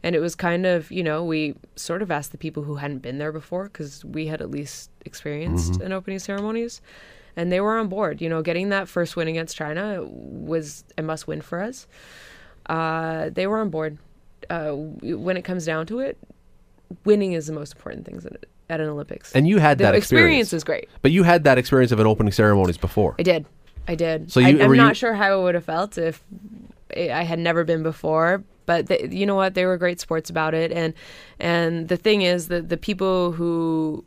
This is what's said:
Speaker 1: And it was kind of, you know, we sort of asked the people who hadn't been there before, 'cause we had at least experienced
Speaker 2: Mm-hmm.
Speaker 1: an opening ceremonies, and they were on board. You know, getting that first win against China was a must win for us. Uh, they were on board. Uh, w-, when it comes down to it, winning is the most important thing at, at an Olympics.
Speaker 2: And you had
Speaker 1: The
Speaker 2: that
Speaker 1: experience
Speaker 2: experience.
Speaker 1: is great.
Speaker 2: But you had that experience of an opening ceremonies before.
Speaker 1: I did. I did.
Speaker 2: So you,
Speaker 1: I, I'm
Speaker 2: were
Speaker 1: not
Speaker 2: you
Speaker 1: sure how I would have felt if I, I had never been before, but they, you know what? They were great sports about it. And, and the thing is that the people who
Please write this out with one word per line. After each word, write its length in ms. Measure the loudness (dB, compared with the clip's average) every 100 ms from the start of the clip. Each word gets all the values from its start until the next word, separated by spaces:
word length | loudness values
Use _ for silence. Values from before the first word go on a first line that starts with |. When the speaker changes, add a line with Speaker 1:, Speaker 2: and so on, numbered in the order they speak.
Speaker 1:
And 140 | 0 0
it 40 |
was 160 | -2 -4
kind 300 | -2 0 0
of, 240 | 0 -2
you 140 | -6
know, 220 | -4 -2 -2
we 300 | -4 -4 -8 -18 -16
sort 260 | -8 -6
of 100 | -4
asked 200 | -6 -6
the 60 | -12
people 260 | -10 -8
who 120 | -8 -8
hadn't 240 | -8 -8
been 180 | -10 -8
there 160 | -8
before, 340 | -10 -10 -10 -10
'cause 380 | -12 -14 -14 -12
we 220 | -8 -6
had 120 | -8
at 80 | -8
least 400 | -10 -10 -14 -20 _
experienced 720 | -20 -14 -10 -8 -4 -2 -2
Speaker 2:
Mm-hmm. 80 | -4 -4
Speaker 1:
an 40 |
opening 280 | -8 -8 -10
ceremonies, 600 | -8 -6 -4 -6 -6 -10 _ -20 -20 -20 _ -6
and 160 | -2
they 80 | 0
were 180 | 0 0
on 120 | -2
board. 320 | -2 -4 -4
You 80 | -4
know, 120 | -2
getting 280 | -2 -2 -2
that 180 | -2 -2
first 300 | -4 -4 -2
win 100 | -4
against 300 | -4 -8 -8
China 440 | -6 -6 -6 -6 -10
was 800 | -14 -16 -14 -4 -4 -6 -16 _ -8
a 40 |
must 260 | -6 -6 -8
win 140 | -10
for 180 | -8 -8
us. 260 | -8 -10 -20 -20 -20 -20 -20 -20 -20 -20 -6
Uh, 640 | -4 -2 -2 -4 -4 -4
they 140 | -2 -2
were 100 | -2
on 100 | -2
board. 280 | -4 -6 -8 -20 _ _ _ -10
Uh, 180 | -6 -4
w-, 500 | -6 -8 -10 -8 -6
when 180 | -4 -4
it 80 |
comes 220 | -4 -6 -4
down 200 | -4 -4
to 120 | -6
it, 180 | -6 -8 -20 -20 _ _ _ _ _ -4 2
winning 280 | 4 2
is 140 | -4 -6
the 60 |
most 200 | -10 -12 -16
important 300 | -14 -14 -14
thing 100 | -14 -16
at, 200 | -18 -20 _ -8
at 100 | -4
an 80 | -4
Olympics. 440 | -6 -10 -14 0
Speaker 2:
And 140 | 4 6
you 120 | 6
had 180 | 6 6
Speaker 1:
The 60 |
Speaker 2:
that 120 | 6 4
Speaker 1:
experience 580 | 4 6 6 4 2
Speaker 2:
experience. 0 |
Speaker 1:
is 100 | -2
great. 260 | -4 -6 -8 2
Speaker 2:
But 100 | 4
you 120 | 6
had 200 | 6 8
that 140 | 8 4
experience 340 | 6 4 6
of 80 | 6
an 80 | 4
opening 240 | 4 2
ceremonies 460 | 4 6 6 4 0
before. 380 | -2 0 0 2
Speaker 1:
I 40 |
did. 220 | 2 2 0 -20 -20 -14 -8
I 80 | -4
did. 360 | -2 -2 0
Speaker 2:
So 80 | 6
you, 200 | 8 8
Speaker 1:
I, 40 |
I'm 60 | 8
Speaker 2:
were 60 | 10
Speaker 1:
not 140 | 8
Speaker 2:
you 60 | 6
Speaker 1:
sure 180 | -2
how 260 | 0 2 2
I 40 |
would 120 | 2 0
have 100 | -2
felt 320 | -4 -4 -4
if 260 | -6 -6 _ -20 -18 -20 -20 -20 -12 -6
I, 140 | -4
I 120 | -2
had 140 | -2 -2
never 240 | 0 0
been 200 | 0 0
before, 600 | -2 -4 -2 2 2 0 -6 _ -2
but 220 | -2 0
they, 200 | -2 -2
you 140 | -2 0
know 100 | 0
what? 200 | 0 0
They 100 | 0
were 120 | 0
great 220 | -2 -4
sports 300 | -6 -6 -4
about 240 | -4 -2
it. 180 | -2 -2
And, 220 | -2 -4 -6 -18 -20 -20 -6
and 500 | -2 0 0 -2 -2
the 80 | 0
thing 240 | 2 2
is 260 | 2 0 -2
that 220 | -6 -4
the 80 | -6
people 540 | -4 -2 0 2 0
who 720 | 0 -2 0 0 0 -2 -6